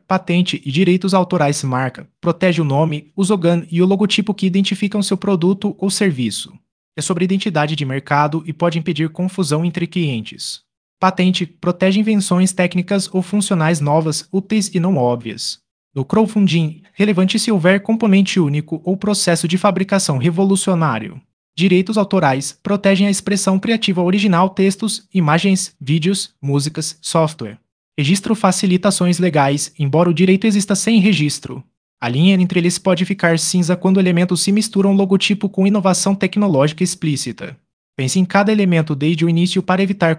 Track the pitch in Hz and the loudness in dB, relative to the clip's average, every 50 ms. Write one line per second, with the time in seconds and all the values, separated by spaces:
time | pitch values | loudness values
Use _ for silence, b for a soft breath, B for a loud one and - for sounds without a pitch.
0 | _ - 190 185 185 - 170 175 180 - - - - 143 131 156 190 175 180 185 | _ -4 -4 -2 -2 0 0 0 0 0 -2 -6 -6 -4 0 0 2 2 2 2
1 | 185 196 185 190 180 180 185 175 151 143 143 - - 135 127 127 135 127 - - | 0 0 0 0 0 0 0 0 0 0 -2 -2 -4 -4 -2 -2 -4 -4 -6 -10
2 | - - _ _ - 170 165 170 190 185 170 160 165 143 135 139 160 160 151 147 | -16 -20 _ _ -4 -4 -2 0 0 0 0 0 0 0 0 0 0 0 -2 -6
3 | 147 _ _ - 196 180 214 190 165 170 170 170 156 160 165 170 180 185 196 190 | -10 _ _ -2 0 0 0 2 2 2 0 0 -2 -2 0 0 2 2 2 2
4 | 214 196 - - 196 - 202 - - 190 175 196 196 - 196 - - 196 202 208 | 0 0 0 0 -2 -2 -2 -2 -2 0 2 0 0 0 -2 -4 -4 -4 -2 -2
5 | 196 - 196 185 - 196 202 180 165 180 202 196 - 208 - - - 196 190 - | -2 -2 -4 -4 -2 0 0 2 2 0 0 0 -2 -6 -4 -4 -4 -4 -2 0
6 | 208 196 156 127 123 110 95 - - 76 - - _ _ _ _ _ _ _ - | 0 0 0 0 -2 -4 -4 -6 -10 -14 -18 -20 _ _ _ _ _ _ _ -8
7 | 151 - 185 170 185 180 190 196 - 220 165 156 151 151 160 147 147 131 131 139 | -4 -4 -2 0 0 0 0 0 -2 -2 -2 -2 -2 -2 -2 -4 -4 -4 -6 -6
8 | - - 151 143 147 151 147 165 156 165 151 - 170 175 165 165 156 190 165 143 | -4 -2 0 2 2 0 -2 -4 -6 -8 -6 -2 -2 -2 0 -2 -4 -4 -4 -2
9 | 160 160 156 - 180 185 - - 185 139 147 151 170 175 160 180 175 160 - 180 | -4 -4 -4 -4 -6 -4 -4 -4 -2 -2 -2 -2 -2 -2 -4 -4 -6 -4 -4 -2
10 | 170 147 131 113 107 - - - - - - - _ _ _ _ _ _ _ - | -2 -2 -2 -4 -6 -10 -12 -14 -14 -14 -14 -14 _ _ _ _ _ _ _ -2
11 | - 185 185 - 180 185 180 - 180 156 - _ - 180 175 175 185 190 190 208 | 0 0 2 2 2 2 2 0 -2 -6 -8 _ -4 -4 -2 0 0 2 2 2
12 | 214 220 220 208 196 - 180 180 185 190 185 - 180 180 - 180 180 - 202 196 | 2 2 0 0 0 0 2 2 2 2 0 0 -2 0 0 -2 -2 -2 -2 -4
13 | 190 - - 185 180 - - 208 196 - 202 170 156 156 175 156 143 147 147 160 | -2 -2 -4 -4 -4 -2 -2 -2 -2 0 0 0 0 0 0 0 0 0 0 0
14 | 160 160 151 - - _ - 190 190 - 220 220 190 - - 185 165 185 190 143 | 0 0 -2 -4 -6 _ -4 -4 -4 -2 -2 -2 -2 -2 -2 -2 0 0 0 0
15 | 123 123 120 120 117 113 104 - - - - - _ _ _ _ _ _ - 139 | 0 0 0 -2 -6 -10 -12 -10 -10 -12 -12 -14 _ _ _ _ _ _ -8 -8
16 | 135 - - 220 220 214 220 214 202 180 156 170 165 151 160 - b b b - | -6 -2 0 0 0 2 2 2 2 2 2 2 0 -2 -4 -10 b b b -2
17 | 202 208 208 165 185 190 - 220 - - 220 185 156 180 190 196 196 - 226 226 | 0 0 2 2 2 0 0 -2 -2 0 0 2 2 2 2 2 0 -2 -2 0
18 | 233 220 190 196 196 185 - 196 170 143 143 151 151 - 165 156 - 175 190 190 | 2 4 4 4 4 2 2 0 0 2 0 -2 -4 -4 -8 -8 -4 -4 -4 -2
19 | 202 202 208 196 - 180 170 160 - 165 170 185 - 208 190 190 190 196 202 190 | -2 -2 -2 0 0 0 0 0 0 -2 0 0 2 0 0 0 -2 0 0 0
20 | - - 147 131 123 175 165 175 196 196 196 190 - - 185 170 160 151 120 110 | 0 0 -2 0 0 0 0 2 2 2 2 0 0 0 0 0 0 0 -2 -4
21 | 110 - - - - _ _ _ _ _ _ - 170 196 185 180 190 185 220 220 | -6 -10 -14 -16 -20 _ _ _ _ _ _ 0 2 4 4 2 2 2 0 -2
22 | 202 196 - 190 160 139 131 135 135 - - _ - 190 202 202 202 196 196 180 | 0 0 0 0 2 2 0 -2 -4 -8 -12 _ -6 -4 -2 0 2 2 4 4
23 | 202 202 196 196 - - 202 196 - 196 190 190 190 - 226 220 220 - 185 175 | 2 2 0 -2 -2 -4 -4 -2 0 0 0 0 0 0 -2 -2 0 -2 0 0
24 | 180 180 185 208 196 214 180 170 185 190 190 - 190 196 190 - - 214 - - | 0 0 2 2 2 2 2 2 2 2 0 0 0 0 0 -2 -4 -6 -6 -8
25 | - _ - 190 170 147 151 165 160 202 190 185 - - _ - 139 127 151 165 | -10 _ -2 0 2 2 2 2 2 2 2 0 -2 -6 _ -10 -4 -2 -2 0
26 | 151 180 202 190 - - _ _ - 139 139 143 139 156 156 170 156 - - _ | 0 0 -2 -2 -4 -10 _ _ -4 -2 -2 -2 -2 -2 -6 -8 -8 -10 -10 _
27 | - - - 165 160 156 156 - 120 107 107 - _ _ _ _ _ _ _ - | -8 -2 0 0 0 0 -2 -6 -12 -12 -12 -14 _ _ _ _ _ _ _ -2
28 | 143 135 190 196 - - 226 - - 190 185 - - 190 180 185 180 208 190 - | 0 0 0 0 0 -2 -2 0 0 0 0 2 0 2 2 2 2 0 0 0
29 | 180 180 175 165 180 180 147 156 139 139 143 143 - - _ - 151 139 135 160 | 0 0 0 0 0 0 2 2 2 0 0 -2 -4 -6 _ -4 -2 0 2 2
30 | 175 175 170 147 185 185 190 190 196 226 202 208 196 - 202 190 - - 233 220 | 2 2 2 2 4 4 4 4 2 2 0 0 0 0 -2 -2 0 2 2 4
31 | 185 220 202 151 151 147 - - - - 127 127 - _ _ _ _ _ _ - | 4 4 2 2 0 -2 -4 -6 -10 -12 -14 -14 -16 _ _ _ _ _ _ -8
32 | - 117 120 139 165 190 196 185 180 180 185 185 170 175 175 - - 196 185 170 | -4 -2 0 2 4 4 4 4 2 2 0 0 0 0 0 -2 -2 0 0 0
33 | 185 - 196 190 - 170 165 160 - - - 185 175 156 180 180 - 190 190 196 | 0 -2 -2 0 0 0 2 0 0 -2 0 0 0 0 0 0 0 2 2 2
34 | 190 185 175 170 180 180 180 165 - - 196 214 214 - - 196 196 196 196 196 | 2 2 2 2 2 0 0 -2 0 0 0 0 0 0 0 0 2 2 2 2
35 | 196 185 196 190 - - 208 196 - 190 - - 190 202 208 208 180 190 180 - | 2 2 2 2 2 0 -2 -2 -4 -4 -2 0 2 2 2 2 2 0 0 0
36 | - 196 196 190 196 185 185 208 208 202 160 131 139 151 156 156 185 180 - - | 0 -2 -2 0 -2 -2 0 0 0 2 2 2 2 2 0 -2 -4 -4 -4 -4
37 | - 156 147 127 - 123 113 - 143 - 143 - _ _ _ _ _ _ _ - | -4 -4 -2 -4 -4 -8 -10 -10 -12 -14 -14 -16 _ _ _ _ _ _ _ -6
38 | 135 131 - 190 185 180 - 202 202 202 220 208 202 185 175 165 160 156 151 135 | -4 -2 0 0 0 2 2 2 2 2 2 2 2 2 2 2 0 0 -2 -2
39 | 143 156 175 156 165 170 165 165 175 180 - 190 185 - 185 190 196 185 196 196 | 0 0 0 0 0 2 2 2 2 0 0 -2 -2 0 0 0 0 0 -2 0
40 | - 165 160 | 0 0 0